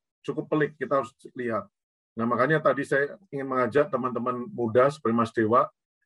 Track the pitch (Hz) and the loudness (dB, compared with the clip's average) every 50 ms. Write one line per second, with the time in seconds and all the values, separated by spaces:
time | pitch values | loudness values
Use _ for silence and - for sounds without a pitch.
0 | _ _ _ _ - - 127 151 151 - 156 151 151 147 - - 131 120 147 139 | _ _ _ _ -10 -8 -8 -8 -4 -2 0 0 0 -2 -2 -8 -4 -2 0 -2
1 | 127 - - _ - - - 135 123 117 113 104 - - _ _ _ _ _ _ | -2 -4 -10 _ -20 -16 -12 -8 -6 -4 -4 -6 -6 -10 _ _ _ _ _ _
2 | _ _ _ 113 113 120 120 113 127 143 160 151 147 147 131 139 135 - 147 139 | _ _ _ -4 -2 0 2 2 2 2 2 2 2 2 0 0 -2 0 0 0
3 | 143 143 - - _ _ - 139 135 135 131 127 123 117 104 143 147 - 135 123 | 0 -2 -6 -12 _ _ -10 -8 -6 -2 0 0 0 2 2 2 2 2 -2 -2
4 | 120 127 117 120 117 127 123 123 120 113 - 123 120 113 107 127 127 143 147 - | -2 -4 -4 -4 -4 -4 -4 -4 -8 -8 -6 -6 -4 2 4 4 4 4 2 -2
5 | - 113 113 117 117 113 - 120 110 107 117 131 151 - - _ _ _ _ _ | -2 0 0 0 0 0 0 -2 0 4 4 2 2 0 -4 _ _ _ _ _
6 | _ | _